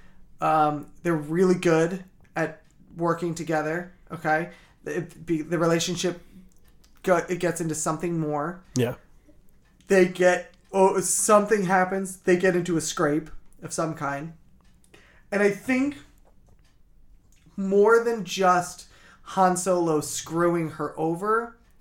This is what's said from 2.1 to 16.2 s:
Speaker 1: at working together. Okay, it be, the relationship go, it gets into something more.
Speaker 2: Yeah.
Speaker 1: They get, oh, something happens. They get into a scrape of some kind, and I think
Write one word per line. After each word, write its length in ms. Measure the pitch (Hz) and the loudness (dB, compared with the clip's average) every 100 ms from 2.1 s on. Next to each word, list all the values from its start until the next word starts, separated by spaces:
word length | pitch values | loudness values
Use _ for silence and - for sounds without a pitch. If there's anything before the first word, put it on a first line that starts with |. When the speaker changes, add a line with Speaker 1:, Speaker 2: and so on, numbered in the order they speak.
| _ - - | _ -10 -6
Speaker 1:
at 260 | 156 - - - - 175 | -6 -8 -20 -20 -18 -4
working 380 | 170 165 175 | -2 -2 -4
together. 580 | 165 156 156 151 170 180 - - | -6 -4 -4 -2 -6 -8 -18 -16
Okay, 400 | 165 160 156 170 - - _ - | -8 -2 -2 -2 -12 -20 _ -8
it 400 | 151 170 - 160 | -8 -8 -10 -4
be, 160 | 160 | -4
the 160 | 156 165 | -2 0
relationship 640 | 170 170 175 175 180 170 - - - - - - _ - | 2 2 0 -4 -4 -6 -14 -20 -20 -20 -20 -20 _ -6
go, 160 | 185 170 165 | 0 0 0
it 120 | 175 | -2
gets 200 | 175 165 | -2 -2
into 140 | 165 | -4
something 460 | 151 170 156 175 165 | -4 -4 -4 -4 -4
more. 440 | 151 147 156 180 - 127 | -2 -4 -6 -10 -6 -2
Speaker 2:
Yeah. 200 | 123 127 - - _ - - - _ _ - | -2 -4 -16 -20 _ -20 -20 -20 _ _ 2
Speaker 1:
They 180 | 196 180 | 4 4
get, 480 | 180 180 180 - _ _ | 4 2 2 -2 _ _
oh, 280 | 190 190 190 | 2 4 4
something 640 | 180 - - 208 202 214 185 | 0 0 4 4 4 0 2
happens. 520 | 190 185 196 190 - | 2 2 -2 -6 -4
They 200 | - 180 | 2 2
get 180 | 185 180 | 2 2
into 220 | 175 165 | 0 -2
a 40 | |
scrape 500 | 151 - 151 151 160 - - - | -2 -2 0 -2 -4 -14 -18 -18
of 100 | 160 | -10
some 220 | - 160 151 | -6 -6 -6
kind, 380 | 143 139 165 160 _ - _ _ _ - _ _ _ | -8 -8 -10 -16 _ -20 _ _ _ -20 _ _ _
and 100 | 202 | 0
I 80 | 202 | 2
think 480 | 196 - 254 285 - - _ | 0 -2 0 0 -4 -14 _